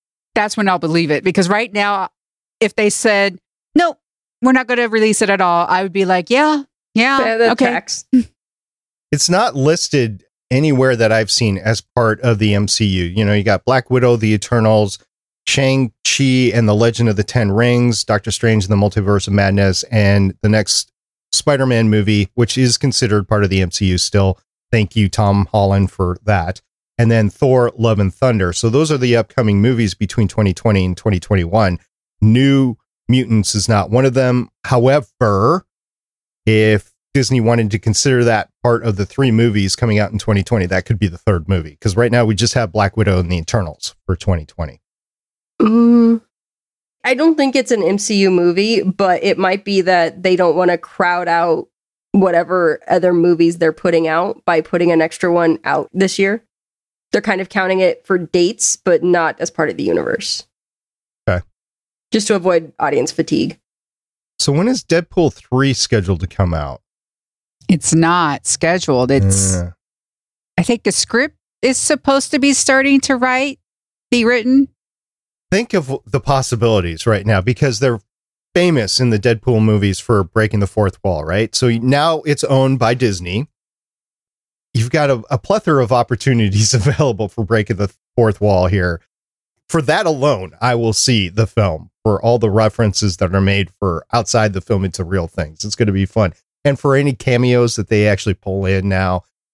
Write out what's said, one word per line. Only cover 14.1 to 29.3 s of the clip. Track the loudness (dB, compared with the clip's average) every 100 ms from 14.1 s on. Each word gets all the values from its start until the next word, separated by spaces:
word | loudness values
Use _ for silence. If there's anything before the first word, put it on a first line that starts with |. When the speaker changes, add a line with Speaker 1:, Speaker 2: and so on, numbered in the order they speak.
| 2
Speaker 3:
The | 2
Eternals, | -2 0 0 2 2 0 -4 _ _ _ _ -6
Shang-Chi | 0 0 0 -2 _ -6 -2 0 2 2
and | 2 2
the |
Legend | 2 2 2 0
of | 0
the |
Ten | -2 0 0
Rings, | 2 2 2 0 -2
Doctor | -2 -2 -2
Strange | -2 0 0
and | 2
the | 0
Multiverse | 0 0 0 0 0
of |
Madness, | 0 2 2 2 0
and | -2 0 2 2 0 0
the | 0
next | 0 0 -4 -6 _ _ _ -8
Spider-Man | -6 -2 0 2 2 2
movie, | 2 2 0 0
which | -2 -2 0
is | -2 0
considered | -2 -2 0 0 0
part | 0
of | 0
the | 0
M | -2
C | -2 0
U | 0
still. | 0 0 0 -2 _ _ -4
Thank | -2 -2 0
you, | -2
Tom | 0 0 0 0
Holland, | 0 2 2 0
for | -2 -6 -4
that. | -2 -2 -2 -8 _ _ _ -2
And | 0
then | 2 0
Thor, | 0 0 2 0 0
Love | 0 0
and | -2
Thunder. | 0 -2 0 -2
So | -2 0
those | 0 0
are | 0
the | 0 0
upcoming | 0